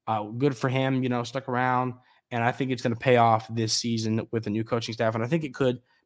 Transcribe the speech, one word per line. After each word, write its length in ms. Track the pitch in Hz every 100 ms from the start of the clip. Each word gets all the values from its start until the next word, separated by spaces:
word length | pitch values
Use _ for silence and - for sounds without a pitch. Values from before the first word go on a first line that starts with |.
| -
Uh, 180 | 110
good 320 | 107 120 143 131
for 120 | 135
him, 340 | 131 131 131
you 60 | 127
know, 140 | 120
stuck 260 | 120 135 131
around. 460 | 123 127 127 127 120 _ _ -
And 120 | 120
I 80 | 120
think 200 | - 131
it's 120 | 127
gonna 140 | 127 117
pay 200 | 135 120
off 300 | 117 110 -
this 240 | 117 110
season 540 | - 117 113 110 110 -
with 140 | 117 107
a 40 |
new 140 | 107
coaching 280 | 113 117 117
staff. 220 | 110 113
And 80 | 113
I 60 | 120
think 160 | 165
it 100 | 151
could 260 | - 131 123 _ _